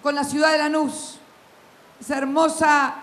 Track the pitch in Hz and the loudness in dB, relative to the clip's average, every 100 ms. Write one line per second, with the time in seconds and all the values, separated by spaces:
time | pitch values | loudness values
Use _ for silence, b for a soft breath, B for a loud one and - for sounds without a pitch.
0 | 294 285 269 285 311 311 302 311 285 - | -2 -2 -2 2 2 2 0 0 -2 -6
1 | - - - - _ - - - - - | -14 -18 -20 -20 _ -20 -20 -20 -20 -20
2 | - 277 269 285 320 320 311 294 269 - | -8 -4 -2 2 2 2 2 4 2 -4